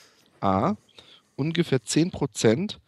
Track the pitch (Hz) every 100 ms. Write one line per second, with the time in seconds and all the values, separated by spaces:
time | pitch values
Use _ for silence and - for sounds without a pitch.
0 | - _ _ - 101 95 156 208 _ _
1 | - - _ - 151 165 165 135 - 147
2 | 175 - 147 - 113 131 208 -